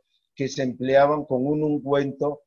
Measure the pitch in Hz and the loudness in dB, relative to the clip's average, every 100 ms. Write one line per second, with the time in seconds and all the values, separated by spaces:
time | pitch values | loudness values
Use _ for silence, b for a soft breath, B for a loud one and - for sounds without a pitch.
0 | _ _ _ - 135 147 131 117 127 135 | _ _ _ -8 -6 -4 -6 -4 2 4
1 | 143 151 147 127 135 151 151 147 131 143 | 4 2 -2 -2 0 -2 0 -2 0 0
2 | 143 - 147 143 | 0 -4 -4 -6